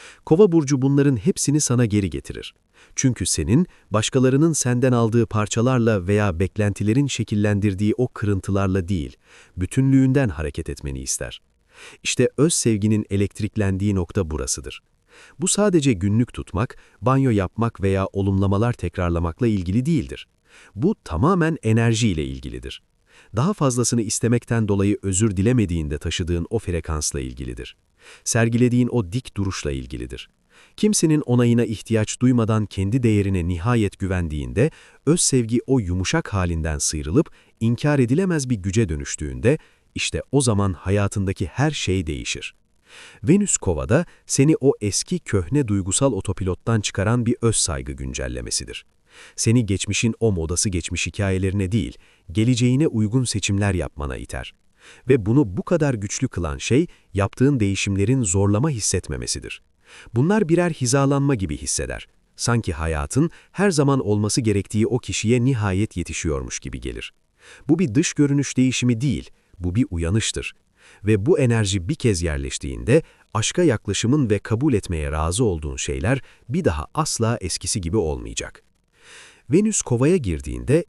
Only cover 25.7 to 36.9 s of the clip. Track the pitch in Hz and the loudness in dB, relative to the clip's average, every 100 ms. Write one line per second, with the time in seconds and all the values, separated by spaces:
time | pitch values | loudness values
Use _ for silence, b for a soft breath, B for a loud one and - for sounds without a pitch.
25.7 | 85 73 73 85 - 85 87 85 113 - | 0 -2 -4 -4 -4 -2 -2 -2 -4 -4
26.7 | 85 - 78 - 71 65 62 64 60 64 | -4 -4 -4 -4 -4 -8 -8 -10 -10 -14
27.7 | - _ _ B B - 120 117 117 123 | -18 _ _ B B -2 0 2 4 4
28.7 | 123 123 120 90 113 - - 95 - 76 | 4 2 0 -2 -6 -6 -4 -4 -4 -6
29.7 | 67 62 62 62 64 - _ _ b b | -6 -8 -10 -10 -12 -16 _ _ b b
30.7 | - 214 214 165 151 - 123 120 117 110 | 0 0 2 2 2 2 2 4 4 2
31.7 | 110 - 110 107 - 123 123 110 110 104 | -4 -2 0 0 0 2 4 2 0 -2
32.7 | - 98 131 117 104 98 95 85 87 101 | -2 -2 2 2 2 2 0 -2 -2 0
33.7 | 120 101 - 95 92 85 76 64 62 151 | 0 0 -2 -4 -2 -2 -4 -4 0 0
34.7 | B B B - 175 - 131 113 117 - | B B B 0 2 2 0 0 -2 0
35.7 | 131 92 90 90 160 - 101 90 82 80 | 0 0 -2 -2 -2 -2 -2 -2 -2 -2
36.7 | 73 - | -4 -4